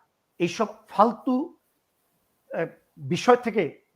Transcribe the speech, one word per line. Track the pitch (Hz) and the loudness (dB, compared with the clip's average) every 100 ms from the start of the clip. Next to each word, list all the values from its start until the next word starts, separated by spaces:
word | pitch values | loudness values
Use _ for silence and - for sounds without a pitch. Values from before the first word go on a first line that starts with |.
| _ _ _ - | _ _ _ -6
এইসব | 175 - 214 - - | -4 -2 -6 -6 -4
ফালতু, | - 220 233 - 254 320 - _ _ _ _ _ _ _ _ - | 2 2 2 -4 -4 -4 -12 _ _ _ _ _ _ _ _ -12
আহ, | - 165 - _ - | -8 -8 -10 _ -14
বিষয় | 139 170 - 240 | -6 0 4 4
থেকে | 233 208 156 - _ | 2 -2 -2 -4 _